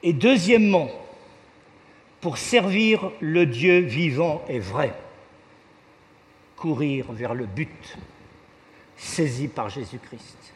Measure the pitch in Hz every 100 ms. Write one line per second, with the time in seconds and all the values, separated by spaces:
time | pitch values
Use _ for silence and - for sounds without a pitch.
0 | 175 151 202 262 175 233 208 185 135 -
1 | - - - - - _ _ _ _ _
2 | _ _ 175 135 - 240 190 190 220 214
3 | 190 - 156 165 165 117 175 180 175 120
4 | 165 131 170 156 - 120 92 110 139 -
5 | - - - - _ _ _ _ _ _
6 | _ _ _ _ _ - 170 131 147 135
7 | 123 113 120 120 117 98 160 - - -
8 | - - - - _ _ _ - _ -
9 | - - 156 123 143 - 107 117 120 123
10 | - 117 - - -